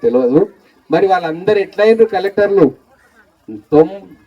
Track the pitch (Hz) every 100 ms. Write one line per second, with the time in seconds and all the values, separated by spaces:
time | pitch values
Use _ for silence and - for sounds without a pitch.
0 | 117 123 123 143 196 - _ _ - 165
1 | 190 180 165 160 190 208 190 - 214 226
2 | 220 185 196 208 202 196 139 - _ _
3 | _ _ _ _ - 107 - 151 160 196
4 | - -